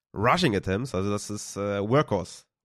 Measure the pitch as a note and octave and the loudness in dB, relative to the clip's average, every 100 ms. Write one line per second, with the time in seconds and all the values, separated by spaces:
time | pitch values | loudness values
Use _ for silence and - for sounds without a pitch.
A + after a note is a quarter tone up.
0 | _ - G#2 E3+ F3 G2+ G2 G2 C3 F2+ | _ 0 2 4 4 2 0 -2 -2 -2
1 | G2 G#2 - G#2 - - G2+ G2+ G#2 C3+ | -2 -2 -4 -10 -10 -6 -4 -2 2 2
2 | D3 G2+ E2+ - - _ | 2 -2 -4 -12 -20 _